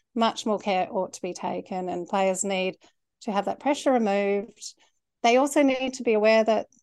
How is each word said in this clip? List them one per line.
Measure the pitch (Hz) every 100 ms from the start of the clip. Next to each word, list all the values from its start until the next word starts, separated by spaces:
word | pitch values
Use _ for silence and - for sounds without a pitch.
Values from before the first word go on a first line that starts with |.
| _ 233
Much | 226 - 226
more | 202
care | - 185 180
ought | 196 185
to | -
be | 185
taken, | 180 185 185 - 185 180
and | 180 170
players | 202 190 185
need | 202 190 185 170 _ _ _ _
to | -
have | 196 202
that | -
pressure | 262 285 294
removed. | 254 214 202 202 202 202 - - - _ _ _ _
They | 233 247
also | 285 311
need | 277 262 262
to | 262
be | 240
aware | 214 214 220
that | 220 214 - _